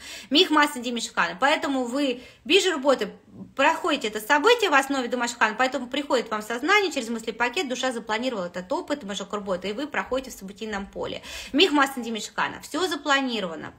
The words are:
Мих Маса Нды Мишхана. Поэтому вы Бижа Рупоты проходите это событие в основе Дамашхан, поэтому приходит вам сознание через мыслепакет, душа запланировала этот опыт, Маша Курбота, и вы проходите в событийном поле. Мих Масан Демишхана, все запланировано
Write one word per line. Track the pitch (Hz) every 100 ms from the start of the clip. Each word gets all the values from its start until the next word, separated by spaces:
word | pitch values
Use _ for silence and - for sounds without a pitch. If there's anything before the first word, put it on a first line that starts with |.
| - - -
Мих | 285 370
Маса | 302 294 247
Нды | 240
Мишхана. | 233 - - 170 180
Поэтому | 269 311 311 269 240
вы | 269 277 247 - - 226
Бижа | 370 370
Рупоты | 320 247 247 196 - _ - 190 -
проходите | 285 320 349 285 214
это | 220
событие | 220 294 392 480 392
в |
основе | 285 285 277 233
Дамашхан, | 247 240 - 220 214
поэтому | 262 269 240
приходит | 285 285 262 226
вам | 214
сознание | 208 233 302 415 381
через | 269 226
мыслепакет, | 226 226 - 240 294 285
душа | 254 262
запланировала | 233 - 220 254 220 175
этот | 180 180
опыт, | 311 359 285
Маша | 196 202 196
Курбота, | 208 196 180 190
и |
вы | 214 294
проходите | 208 190 254 262
в |
событийном | - 190 - 220 202 202
поле. | 175 143 - - - -
Мих | 277 370
Масан | 294 277 262
Демишхана, | 233 214 - - 143 139
все | - 294 359
запланировано | 330 302 277 262 220 185 156 165